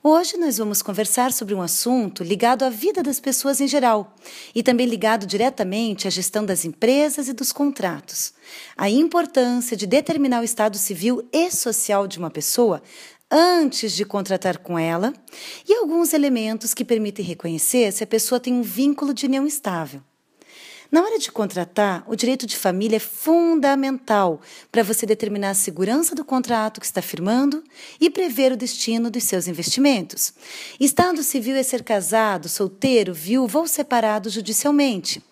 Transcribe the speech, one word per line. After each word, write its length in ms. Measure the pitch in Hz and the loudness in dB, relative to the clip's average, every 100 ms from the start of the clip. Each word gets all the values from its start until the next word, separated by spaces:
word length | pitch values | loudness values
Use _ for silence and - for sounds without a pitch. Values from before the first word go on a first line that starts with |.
Hoje 360 | 294 320 349 381 | 6 4 4 -2
nós 180 | 330 214 | -2 0
vamos 240 | 214 202 | -2 -2
conversar 500 | - 196 214 - 254 | -4 -4 0 2 0
sobre 240 | 254 202 | 0 -4
um 60 | 196 | -4
assunto 640 | 175 - 233 254 202 - | -2 -2 0 0 0 -6
ligado 400 | 170 196 233 254 | -4 2 2 2
à 60 | 262 | 0
vida 320 | 214 330 415 | -2 -2 -2
das 180 | 285 - | -2 -2
pessoas 400 | 277 262 277 269 | -2 -2 0 0
em 80 | 277 | 2
geral 480 | 285 247 214 190 _ - - - | 2 4 2 -2 _ -20 -20 -6
e 80 | 233 | 0
também 240 | 240 240 247 | 2 2 2
ligado 400 | 226 214 220 190 | 0 0 0 -2
diretamente 840 | 196 247 269 185 208 233 190 190 | 0 0 0 -4 -2 -4 -4 -4
à 20 | |
gestão 360 | 180 180 214 208 | -4 -2 -2 -2
das 180 | 180 | -2
empresas 640 | 170 - 226 277 294 294 262 | -4 0 2 4 2 0 -6
e 60 | |
dos 180 | 233 254 | -4 -6
contratos. 800 | - 285 269 185 165 - - - _ - - - | 0 -2 0 -4 -4 -10 -8 -8 _ -20 -20 -18
A 140 | - 202 | -4 2
importância 880 | 240 320 349 330 269 247 247 240 208 | 4 4 2 2 2 2 0 -2 -6
de 100 | 202 | 2
determinar 540 | 269 - 320 277 240 | 2 2 0 2 0
o 40 | |
estado 340 | 233 - 214 208 | -2 0 -2 0
civil 500 | - 175 214 247 240 | -6 -2 -2 -2 -2
e 200 | 311 359 | 0 0
social 580 | - 240 220 - 202 196 | -2 -2 -2 0 0 0
de 100 | 175 | -6
uma 120 | 165 | -8
pessoa 520 | 156 - - 233 160 - - - _ _ | -6 -2 2 2 2 -8 -20 -20 _ _
antes 600 | 294 349 349 285 - 220 | 4 6 4 2 -2 -4
de 140 | 165 202 | -4 -2
contratar 500 | 208 190 190 185 175 | -4 -2 -2 0 -4
com 200 | - 170 | -4 -2
ela 340 | 165 170 220 302 - - - - - | 0 0 -2 -4 -18 -20 -18 -14 2
e 60 | |
alguns 400 | 453 339 330 339 | 2 4 2 2
elementos 580 | 311 285 247 220 220 233 | 2 2 2 0 -4 -6
que 140 | - - | -6 0
permitem 380 | 226 208 202 | 0 0 -6
reconhecer 680 | 180 165 165 160 - 254 214 | -8 -6 -6 -2 0 2 2
se 100 | 190 | 0
a 40 | 214 | -2
pessoa 340 | 220 - 247 | -2 0 -2
tem 140 | 247 | 0
um 80 | 247 | -2
vínculo 500 | 214 185 277 285 285 | -2 0 2 2 -2
de 140 | 247 277 | -2 0
união 200 | 269 285 | 0 0
estável. 540 | 294 208 175 147 135 131 _ _ _ - - - - - | -2 -4 -4 -6 -12 _ _ _ _ -20 -20 -20 -20 0
Na 120 | 311 | 2
hora 160 | 403 440 | 2 -2
de 100 | - | -4
contratar, 720 | - 202 175 175 - 202 175 - | -4 -4 -4 -4 0 0 0 -6
o 80 | 226 | -2
direito 320 | 254 269 226 | 0 0 -4
de 80 | - | -2
família 400 | 190 185 214 214 | 0 0 0 0
é 20 | |
fundamental 1400 | - - 311 339 339 330 277 277 269 262 - 208 185 151 - - - | -2 -6 2 4 6 4 4 2 0 -4 0 2 2 0 -10 -20 -2
para 100 | 233 | 0
você 240 | 190 220 208 | 0 0 0
determinar 440 | 214 208 202 196 | 0 0 -2 -2
a 40 | |
segurança 640 | 190 - 160 190 269 330 294 | -2 -2 -2 0 2 0 -4
do 80 | |
contrato 560 | 294 254 247 233 214 214 | -2 -2 0 0 0 -4
que 60 | - | -6
está 140 | - | -6
firmando 600 | - 170 185 240 277 302 - - - - | -6 -4 0 2 2 0 -8 -20 -20 0
e 100 | 311 | 2
prever 400 | 392 359 226 262 | 2 -2 2 2
o 60 | 254 | 2
destino 520 | 240 - - 226 233 | -6 -4 -2 0 -2
dos 140 | 233 | -2
seus 240 | - 185 175 | -2 -2 -4
investimentos. 880 | 170 165 - 285 240 165 - - _ - - - - | -6 -4 2 4 2 -2 -6 -6 _ -18 -16 -16 0
Estado 420 | 277 - 359 320 | 2 4 2 2
civil 320 | 285 269 226 | -2 -2 0
é 80 | 269 | 0
ser 220 | 262 240 | 0 -4
casado, 640 | - 208 165 220 220 185 165 | 0 -2 2 2 2 0 -6
solteiro, 640 | - 190 190 269 240 185 | -4 -4 0 2 4 2
viúvo 460 | 165 165 254 247 277 | -4 -2 0 2 0
ou 80 | 330 | 0
separado 600 | - 285 240 220 214 208 | -4 0 0 2 -2 -4
judicialmente. 920 | 202 190 214 294 294 277 196 - - _ | -8 -4 -2 2 2 2 0 -6 -8 _